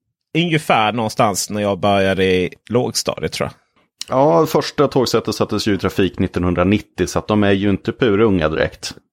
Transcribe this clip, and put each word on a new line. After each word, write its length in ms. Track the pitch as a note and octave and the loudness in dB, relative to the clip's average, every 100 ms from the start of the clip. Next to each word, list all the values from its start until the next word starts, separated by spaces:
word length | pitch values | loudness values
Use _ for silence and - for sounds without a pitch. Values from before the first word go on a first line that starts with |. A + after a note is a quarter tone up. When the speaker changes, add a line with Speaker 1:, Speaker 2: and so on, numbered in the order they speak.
| _ _ _ D#3+ | _ _ _ -4
Speaker 1:
ungefär 540 | E3+ D#3 - C3 G#2+ | 0 0 0 0 0
någonstans 560 | A#2+ A2 - A2 F#2 - | -2 -2 0 0 0 -6
när 120 | G#2 | -4
jag 180 | G2+ F#2 | -2 0
började 440 | G2+ G2 F#2+ F#2+ F#2+ | 0 2 2 2 2
i 240 | F#2 F2+ - - | 0 -2 -8 -4
lågstadiet, 640 | A#2+ A#2 - - - - | -4 -2 -4 -6 -4 -6
tror 180 | - C2+ | -6 -8
jag. 40 | - _ _ _ - - B2+ | -8 _ _ _ -20 -4 2
Speaker 2:
Ja, 280 | D3 E3 D3+ | 4 4 2
första 420 | D#3 - - - | 0 0 0 0
tågsättet 480 | C#3 A#2 A2+ A2 - | 2 0 0 0 -2
sattes 320 | G#2 G#2 A2 | -2 -2 -2
ju 60 | |
i 40 | F#2+ | -2
trafik 420 | F#2 - F#2 - | -2 0 0 0
nittonhundranittio, 880 | F#2 F2+ F2 F2 F#2 G#2 - - F2 | -4 -2 -2 2 2 2 -2 -4 -4
så 120 | - | -2
att 80 | - | -2
de 160 | G#2+ | 0
är 80 | G2+ | 2
ju 180 | G2 G2+ | 2 0
inte 220 | F#2+ - | -2 -4
purunga 580 | - B2 G2+ A2+ F#2 D#2 | 0 2 4 2 2 0
direkt. 440 | D#2+ - - - - _ | 0 -2 -6 -16 -16 _